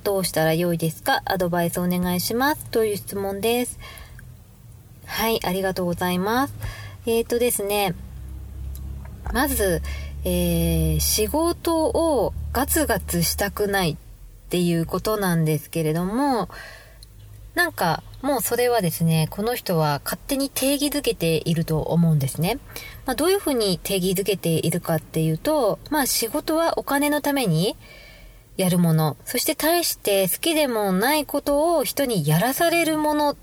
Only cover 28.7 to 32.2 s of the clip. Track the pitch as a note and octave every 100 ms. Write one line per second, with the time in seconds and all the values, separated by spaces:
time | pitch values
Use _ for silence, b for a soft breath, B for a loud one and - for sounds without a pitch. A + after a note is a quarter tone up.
28.7 | F3+ E3 D#3+ D#3 - - B3 - D4+ D#4
29.7 | F4 D#4 - G#3 G3 F#3 - E4+ D#4 C#4
30.7 | A3 G3+ F#3 B3 D4+ - C#4+ D4 C#4+ E4
31.7 | D#4+ G#3 - C4 G3+